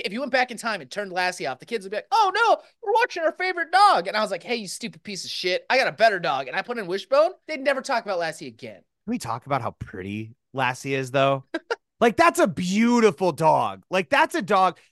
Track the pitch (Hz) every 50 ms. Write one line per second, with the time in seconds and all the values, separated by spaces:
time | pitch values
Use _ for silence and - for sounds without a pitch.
0 | - - 196 240 285 262 254 254 247 247 233 - - 226 214 180 139 127 - 202
1 | 208 190 175 180 180 180 180 - 170 139 131 - - - 233 220 185 190 208 220
2 | - - 381 440 427 381 370 415 466 427 330 - - _ _ _ - 403 440 440
3 | 480 - - 349 320 311 330 - 359 370 359 349 330 302 359 381 415 403 349 208
4 | 175 190 190 214 214 185 196 170 - - 247 240 208 170 - - 240 208 - -
5 | - 214 196 170 - 233 - - - 180 180 - - - 233 262 240 175 156 -
6 | 220 226 202 180 170 160 139 131 139 123 113 190 185 - 240 233 196 170 185 202
7 | 196 - 262 285 320 359 381 _ _ - 311 269 269 285 277 269 - - 269 233
8 | 226 202 190 170 170 160 151 - 160 127 110 107 127 110 101 87 _ _ _ _
9 | - 202 247 214 - 113 113 - - 127 139 127 - 107 - - - - - 92
10 | 92 98 104 107 110 110 - _ _ _ - 135 131 123 127 - - 139 135 135
11 | 131 123 127 139 135 139 139 135 - _ - 320 _ - 466 - _ _ _ -
12 | 226 240 - - 330 339 330 330 320 208 139 - 180 180 190 214 233 240 240 240
13 | 220 208 - - 185 175 147 147 160 156 147 131 120 104 98 95 _ - 170 185
14 | 180 - 285 277 320 320 - 330 208 151 214 190 190 180 170 _ _ _